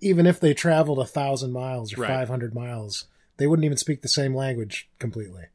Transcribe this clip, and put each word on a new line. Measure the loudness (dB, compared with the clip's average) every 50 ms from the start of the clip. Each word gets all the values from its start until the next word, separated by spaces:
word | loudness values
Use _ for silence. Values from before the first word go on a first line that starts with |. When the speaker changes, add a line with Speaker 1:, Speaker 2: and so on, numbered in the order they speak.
Speaker 1:
even | 2 4 6 8 8 6
if | 6 6
they | 4 4 4
traveled | 4 2 4 4 4 4 2 0 -2
a | -2
thousand | -4 -4 -4 -2 -2 -2 -2 -4 -6
miles | -6 -6 -6 -6 -6 -6 -8 -8
or | -6 -4
Speaker 2:
Right. | -2 -2
Speaker 1:
five | 0 -2 -2 -2
hundred | -4 -4 -4 -6 -6
miles, | -8 -8 -8 -8 -8 -8 -8 -10 -10 -12 -14 _ _ _ _ _ 0
they | 2 4
wouldn't | 4 4 4
even | 2 0
speak | 0 -2 -2 -4 -4
the | -2 -2
same | 0 0 0 0
language | -2 -2 -2 -4 -4 -4 -6 -6 -8 -12 -12 _ _ _
completely. | -8 -8 -6 -8 -12 -12 -14 -18 -20 -20